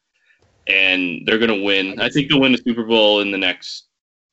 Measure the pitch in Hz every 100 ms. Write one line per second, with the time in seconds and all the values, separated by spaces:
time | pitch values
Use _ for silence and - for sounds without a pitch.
0 | _ _ _ _ _ _ - 95 95 92
1 | 90 82 - 110 113 101 101 98 95 101
2 | 120 147 139 143 131 120 123 117 110 113
3 | 107 104 101 98 92 87 - - - _
4 | _ _ _